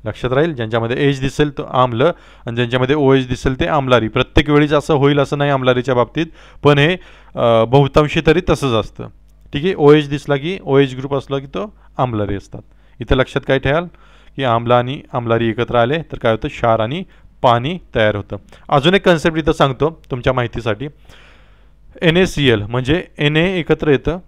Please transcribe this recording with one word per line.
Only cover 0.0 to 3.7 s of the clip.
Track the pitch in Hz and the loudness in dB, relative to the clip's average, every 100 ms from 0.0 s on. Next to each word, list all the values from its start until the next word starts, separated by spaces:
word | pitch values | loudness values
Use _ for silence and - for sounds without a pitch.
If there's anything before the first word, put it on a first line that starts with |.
लक्षात | 107 - 123 | -10 -8 -2
राहील, | 131 170 | 0 0
ज्यांच्यामध्ये | 131 110 117 113 135 139 | -2 -4 -2 -2 0 0
एच | 135 | 0
दिसेल, | 135 - 147 143 | -4 0 -2 -2
तो | |
आम्ल, | - 127 127 113 156 170 - - - | -4 0 0 2 0 0 -16 -14 -8
आणि | 117 | -4
ज्यांच्यामध्ये | 120 127 127 151 | -2 0 0 2
ओएच | 135 135 127 | 4 2 0
दिसेल, | 127 139 131 | -4 -4 -2
ते | |
आम्लारी. | 170 | -2